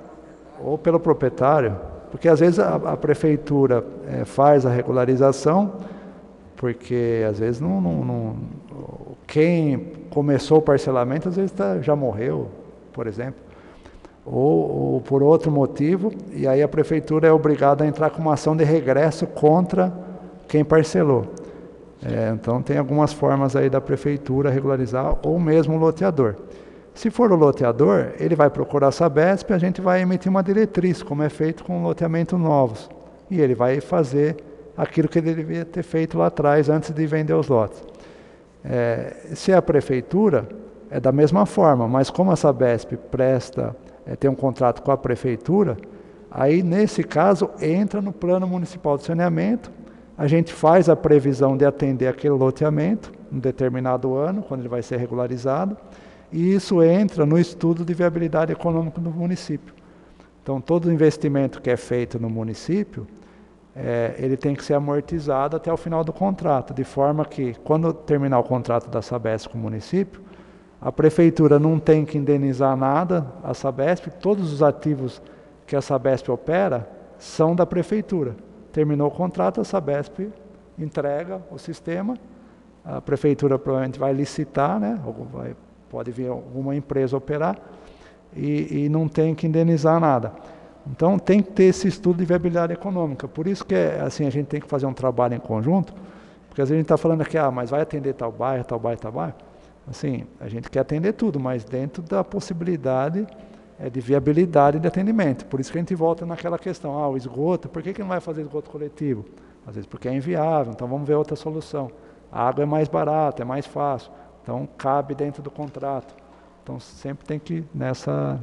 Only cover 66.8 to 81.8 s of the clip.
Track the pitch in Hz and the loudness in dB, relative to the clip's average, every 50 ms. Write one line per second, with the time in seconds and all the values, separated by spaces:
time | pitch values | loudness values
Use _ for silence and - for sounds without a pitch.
66.8 | 131 - - 139 139 143 151 151 151 147 - - 135 123 113 - - - 151 160 | -8 -4 0 0 2 2 2 0 -2 -4 -4 -6 -6 -6 -6 -4 -2 0 0 2
67.8 | 165 165 160 160 - - 151 143 139 139 131 123 117 - 131 123 120 - 117 120 | 0 -2 -4 -4 -2 -2 0 0 2 2 2 2 2 2 -2 -2 -2 0 -2 -2
68.8 | - - 113 113 107 - 120 120 113 113 110 107 - - - 117 113 110 110 110 | -2 -4 -6 -6 -6 -4 -6 -4 -2 -2 -2 -4 -6 -8 -10 -8 -8 -6 -8 -8
69.8 | - - - 185 196 190 - - - - - - - - - - - - _ - | -6 -4 -2 -2 -2 -2 -6 -18 -20 -20 -20 -20 -20 -20 -20 -20 -20 -20 _ -10
70.8 | - 135 - - 151 156 151 - 170 165 160 - 156 147 147 143 151 160 160 151 | -8 -6 0 4 4 4 6 6 4 6 6 6 6 6 6 6 6 4 2 2
71.8 | 156 - 156 156 147 143 - 147 139 139 147 139 139 139 131 123 139 135 135 131 | 4 4 4 4 4 0 -2 -2 0 2 2 2 2 0 0 2 2 2 2 2
72.8 | 131 131 139 156 185 170 185 170 143 127 120 - - 139 127 - - 139 123 131 | 0 0 2 0 0 0 0 -2 -2 -4 -10 -10 -8 -8 -6 -4 -4 -4 -2 -2
73.8 | 135 160 180 180 - 160 - - - 190 214 202 185 156 147 139 156 143 139 - | 0 0 0 -2 -4 -12 -10 -4 0 0 0 0 -2 -2 0 2 4 2 2 2
74.8 | - 156 147 131 131 123 - - - - - - - - - - - - 147 139 | -2 -2 -2 -2 -4 -8 -8 -12 -20 -20 -20 -20 -20 -20 -20 -20 -8 -4 -4 -2
75.8 | - - 143 131 120 135 135 120 - - 123 120 - - 160 185 196 180 135 117 | -2 0 -2 0 2 2 0 0 0 -4 -4 -4 -2 -2 0 0 0 0 -2 -4
76.8 | 107 - - - - - - - - - - - 160 160 170 175 175 165 - 180 | -6 -8 -16 -20 -20 -20 -20 -20 -20 -6 0 2 2 2 4 2 2 0 0 -2
77.8 | 165 - 208 214 - - 196 170 143 120 107 - - - - - - - - 156 | -2 -2 -2 -4 -4 -2 -2 -2 -2 -4 -6 -10 -16 -20 -20 -20 -16 -6 -2 0
78.8 | 151 151 147 143 147 147 143 - 180 180 - 180 180 190 185 233 202 - - 190 | 0 2 2 0 0 0 0 -2 -4 -4 -2 -2 -2 0 0 -2 -4 -4 -4 -4
79.8 | 151 143 143 143 143 - - - 190 214 208 - - - - - - - - - | -2 -2 -4 -4 -4 -8 -10 -10 -10 -10 -12 -16 -20 -20 -20 -20 -20 -18 -12 -10
80.8 | 160 147 - 165 143 143 143 147 170 180 190 190 185 - 175 139 - - 160 - | -10 -8 -6 -6 -4 -4 -4 -4 -6 -8 -12 -12 -14 -16 -18 -16 -12 -14 -14 -12